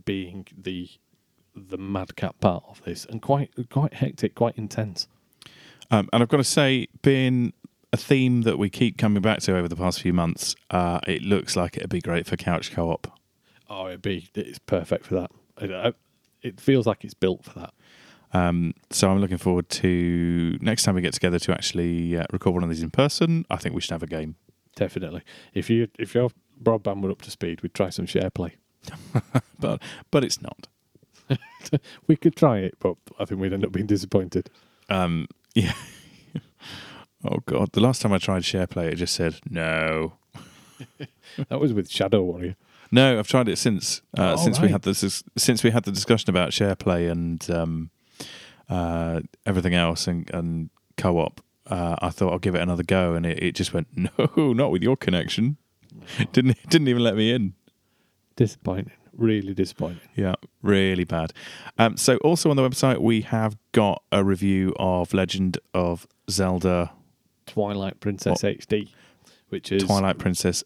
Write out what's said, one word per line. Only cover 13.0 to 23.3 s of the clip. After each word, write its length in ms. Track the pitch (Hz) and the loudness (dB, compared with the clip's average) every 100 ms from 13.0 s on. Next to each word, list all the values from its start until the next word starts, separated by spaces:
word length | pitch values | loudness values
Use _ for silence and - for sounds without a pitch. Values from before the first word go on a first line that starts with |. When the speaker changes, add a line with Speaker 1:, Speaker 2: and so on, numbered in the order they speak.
| - _ _ _ _ _ - | -8 _ _ _ _ _ -16
Speaker 1:
Oh, 180 | 98 92 | -12 -10
it'd 160 | 92 | -8
be, 260 | 98 87 - | -6 -6 -8
it's 240 | 104 - - | -10 -10 -12
perfect 480 | - 92 82 87 - | -4 -4 -2 -6 -4
for 80 | |
that. 160 | 95 87 _ _ - | -6 -6 _ _ -12
It, 100 | 101 | -10
I, 200 | 92 113 - _ _ _ _ | -6 -6 -6 _ _ _ _
it 180 | 123 95 | -14 -4
feels 260 | - 135 110 | 2 4 2
like 160 | 101 | -2
it's 100 | 107 | -8
built 300 | - 95 - | -2 -2 -2
for 140 | - - | -10 -18
that. 120 | - _ _ - - _ _ | -18 _ _ -20 -20 _ _
Speaker 2:
Um, 420 | 92 87 87 85 - - | 0 2 0 -2 -6 -8
so 200 | - 98 | 2 4
I'm 100 | 95 | 4
looking 180 | 95 90 | 0 0
forward 300 | 92 87 85 | 0 0 -2
to 880 | - 92 87 87 87 85 87 85 82 | 0 0 2 2 0 0 0 0 -2
next 220 | 101 113 | -2 0
time 100 | - | 0
we 80 | 92 | 2
get 120 | 85 | -2
together 240 | - 90 87 | 0 0 0
to 120 | - | 0
actually, 640 | 82 - 87 85 85 85 85 | -2 -2 -2 -2 -2 -2 -2
uh, 80 | 82 | -4
record 220 | 95 95 | -2 0
one 80 | 90 | 0
of 60 | 85 | -2
these 140 | 80 | -4
in 80 | 82 | -2
person. 560 | - 143 - 165 | 0 0 2 0